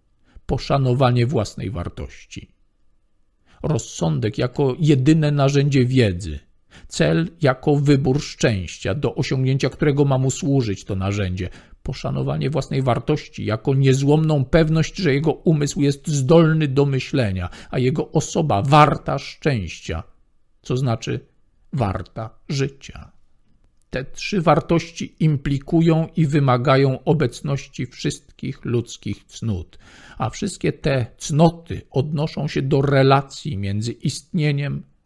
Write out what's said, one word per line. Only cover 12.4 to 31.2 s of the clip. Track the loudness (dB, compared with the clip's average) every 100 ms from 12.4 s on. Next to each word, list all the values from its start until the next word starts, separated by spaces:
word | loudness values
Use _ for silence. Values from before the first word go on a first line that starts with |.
| -2
własnej | -4 -4 -2
wartości | 0 0 0 -4 -4 -8 -6
jako | -4 0
niezłomną | 2 4 4 4 2 2 0 2
pewność, | 2 4 2 0 -2
że | 0
jego | 0 0
umysł | 0 0 0 0 0
jest | 0 0 -2
zdolny | -2 6 6 6 4 0
do | 2 0
myślenia, | 0 -2 -2 0 -2 -6 -10 -8
a | -2
jego | 0 0 -2
osoba | -2 0 -2 0 0
warta | 4 6 6 2 -4 -6
szczęścia, | -8 -6 -2 -2 -4 -10 -10 -10 -10 _ _ _ _ _
co | -6 -2
znaczy | -2 -2 -4 -8 -10 _ _ _ _
warta | -2 -2 -2 -8 -12 -14 -14 -8
życia. | -4 -4 -6 -18 -18 -20 -20 _ _ _ _ _ _ _
Te | -8 -8
trzy | -10 -4 0
wartości | 4 4 2 0 -2 -8 -12 -2
implikują | 0 0 -2 -4 0 2 4 2 0 0
i | 0
wymagają | 2 2 2 4 4 2 0
obecności | 0 0 0 -4 -6 -6 -8 -10 -12
wszystkich | -6 -6 -6 -12 _ -12 -8 -4
ludzkich | -4 -4 -10 -10 -12
cnót, | _ -8 -6 -6 -8 -18 -20 -20 -20 -8
a | -8
wszystkie | -6 -8 -4 -4
te | -2 -2 -2 -4
cnoty | -8